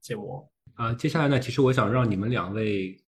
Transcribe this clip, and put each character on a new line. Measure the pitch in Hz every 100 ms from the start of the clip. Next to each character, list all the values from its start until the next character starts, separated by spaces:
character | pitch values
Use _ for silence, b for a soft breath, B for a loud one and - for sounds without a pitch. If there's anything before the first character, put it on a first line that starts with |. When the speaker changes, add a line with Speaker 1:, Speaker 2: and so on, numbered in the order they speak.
Speaker 1:
建 | - 107
模。 | 95 143 - _ -
Speaker 2:
啊， | - 113
接 | 117 151
下 | 165
来 | 143
呢， | 131
其 | 127
实 | 143
我 | 131
想 | 127 101
让 | 123 117
你 | 95
们 | 110
两 | 117 90
位 | 107 107 98 95 95